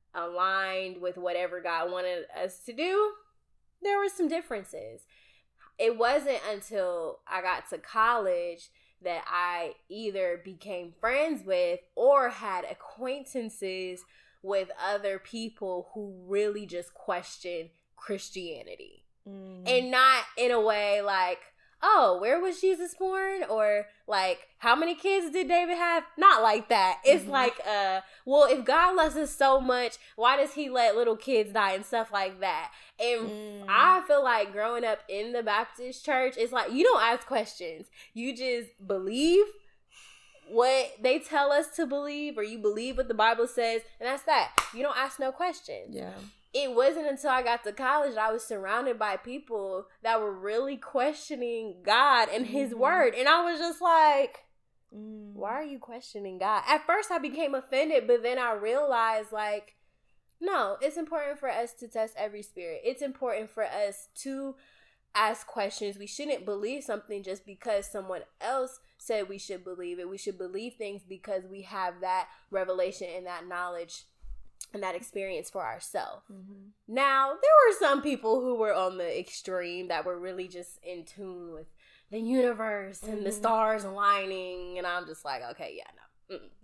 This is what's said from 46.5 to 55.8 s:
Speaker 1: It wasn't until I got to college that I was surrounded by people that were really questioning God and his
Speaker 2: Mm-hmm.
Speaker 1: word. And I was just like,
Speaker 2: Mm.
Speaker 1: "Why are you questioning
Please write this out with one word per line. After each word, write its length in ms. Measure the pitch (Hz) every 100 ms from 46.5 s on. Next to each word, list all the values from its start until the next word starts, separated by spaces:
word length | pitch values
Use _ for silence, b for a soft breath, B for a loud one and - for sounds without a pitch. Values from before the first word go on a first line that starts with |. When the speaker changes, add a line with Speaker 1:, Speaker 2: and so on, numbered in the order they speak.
Speaker 1:
It 200 | 269 277 233
wasn't 320 | 269 330 294
until 220 | 269 294
I 140 | 254
got 200 | 240 233
to 80 | 208
college 440 | - 262 294 285 220
that 140 | 220
I 40 |
was 120 | 226 -
surrounded 540 | 208 190 226 262 220
by 160 | 214 190
people 720 | 240 269 - 220 196 185 190 b
that 160 | 226 226
were 120 | 214
really 420 | 190 196 226 269 269
questioning 1000 | - 269 269 294 - 277 240 233 220 180
God 440 | 185 226 285 247 220
and 160 | 220 240
his 240 | 269 269
Speaker 2:
Mm-hmm. 80 | 226
Speaker 1:
word. 360 | 262 359 262 214
And 120 | 269
I 120 | 330 349
was 100 | 320
just 220 | 339 330
like, 640 | 359 330 302 277 285 - _ _ _ _ _
Speaker 2:
Mm. 400 | 208 214 214 208
Speaker 1:
"Why 200 | 202 196
are 100 | 254
you 160 | 302
questioning 580 | 269